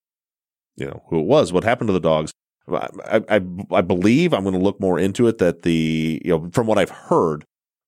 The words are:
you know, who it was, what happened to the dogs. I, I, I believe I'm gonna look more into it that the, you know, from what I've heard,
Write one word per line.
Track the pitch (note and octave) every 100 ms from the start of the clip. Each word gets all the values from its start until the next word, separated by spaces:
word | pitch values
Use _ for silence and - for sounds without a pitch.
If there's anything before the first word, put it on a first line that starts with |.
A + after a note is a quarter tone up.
| _ _ _ _ _ _ _ -
you | C#2
know, | - -
who | E2
it | D#2+
was, | D3 F#2
what | F2+
happened | G2+ B2+ A#2
to |
the | F#2
dogs. | D#2+ D#2 D#2 - _ _ -
I, | - - - - A2 -
I, | G#2 F2+ F2+ G2+
I | F#2
believe | F2+ F2+ G2+ C3 F3
I'm | B2
gonna | F#2+ F#2
look | F#2+ G2+
more | F#2+ E2+
into | G2 F#2+ A#2
it | A2
that | F2 E2
the, | F2 E2 D#2+ D#2+ D#2+ D#2+
you | E2
know, | E2 F2
from | B2+ A2
what | G#2
I've | F2
heard, | - - E3 F2 D2+ - _ _ _